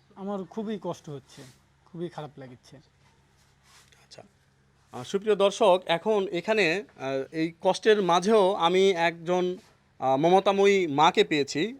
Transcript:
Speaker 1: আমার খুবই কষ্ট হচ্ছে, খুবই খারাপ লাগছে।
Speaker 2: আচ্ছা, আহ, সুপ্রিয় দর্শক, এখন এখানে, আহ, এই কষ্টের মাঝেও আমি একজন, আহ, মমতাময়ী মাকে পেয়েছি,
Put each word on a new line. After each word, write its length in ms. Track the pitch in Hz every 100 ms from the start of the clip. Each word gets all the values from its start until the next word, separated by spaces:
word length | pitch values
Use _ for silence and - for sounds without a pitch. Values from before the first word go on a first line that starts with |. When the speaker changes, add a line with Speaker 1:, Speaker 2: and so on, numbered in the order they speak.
| _ -
Speaker 1:
আমার 280 | 196 202
খুবই 360 | 180 - 214 208
কষ্ট 280 | 180 165 -
হচ্ছে, 320 | 143 - - 131 _ _ _ _
খুবই 240 | 165 175
খারাপ 220 | - 151 143
লাগছে। 400 | 131 123 _ 139
Speaker 2:
আচ্ছা, 1500 | _ _ _ _ _ _ _ _ _ _ _ _ _ - - _ _ _ _ _ _
আহ, 120 | 117
সুপ্রিয় 320 | 123 196 214 196
দর্শক, 460 | 196 190 214 185 -
এখন 420 | 170 214 214 190
এখানে, 520 | 175 170 220 175 180 269 -
আহ, 80 | 131 135 135
এই 220 | 160 165 165
কষ্টের 400 | 190 185 220 208
মাঝেও 520 | 180 175 180 226 185
আমি 380 | 202 170 185 196
একজন, 680 | 175 170 170 165 180 180 185 - _ _ -
আহ, 180 | 131 135
মমতাময়ী 720 | 165 185 196 196 202 196 175
মাকে 360 | 139 165 196
পেয়েছি, 540 | 190 151 139 143 202